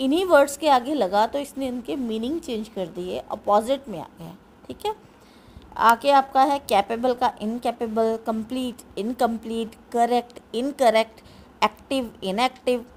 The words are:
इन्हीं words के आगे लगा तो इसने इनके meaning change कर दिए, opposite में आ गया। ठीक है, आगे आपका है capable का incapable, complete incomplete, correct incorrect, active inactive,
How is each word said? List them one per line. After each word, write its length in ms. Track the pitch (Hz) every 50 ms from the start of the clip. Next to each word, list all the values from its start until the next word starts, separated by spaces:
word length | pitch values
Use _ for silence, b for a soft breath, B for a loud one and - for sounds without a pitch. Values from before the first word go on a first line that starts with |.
इन्हीं 240 | 262 262 285 349 392
words 300 | 359 330 285 285 277 -
के 120 | - 330 302
आगे 260 | 277 247 240 262 311
लगा 320 | 277 208 180 190 202 220
तो 120 | 233 - 285
इसने 300 | 285 - - 269 269 254
इनके 280 | 247 247 220 - 330
meaning 440 | 285 247 226 220 220 226 254 320 330
change 280 | - - 240 214 220 214
कर 180 | - 196 185
दिए, 320 | 160 185 180 180 180 196 -
opposite 680 | - - - 214 - 208 208 214 226 233 277 269 269 -
में 120 | 196 156
आ 60 | 135 - - -
गया। 180 | 165 165 175 - - - - - -
ठीक 200 | - - - -
है, 80 | 415 427 - B B B B B B B B B B B B B B -
आगे 340 | - - 226 233 233 269 277
आपका 320 | 277 269 269 277 - 269
है 160 | 262 302 277 277
capable 560 | 277 - 226 196 202 - 233 233 240 262 247
का 180 | 247 262 233 - -
incapable, 760 | 208 214 233 247 - 240 226 - 240 226 214 226 226 226 226 220 226
complete 560 | 240 220 220 214 220 254 262 254 247 220 - - - - 185
incomplete, 760 | 196 226 254 - 254 233 233 220 - 226 226 226 226 214 - - - -
correct 480 | - 233 233 233 240 240 240 - - - - - -
incorrect, 640 | 220 254 285 269 - 269 226 220 220 220 220 - - B B B B B B B -
active 500 | - 214 - - - - 277 269 247 214 - - -
inactive, 600 | 190 190 214 254 254 - - - 254 247 240 233 - -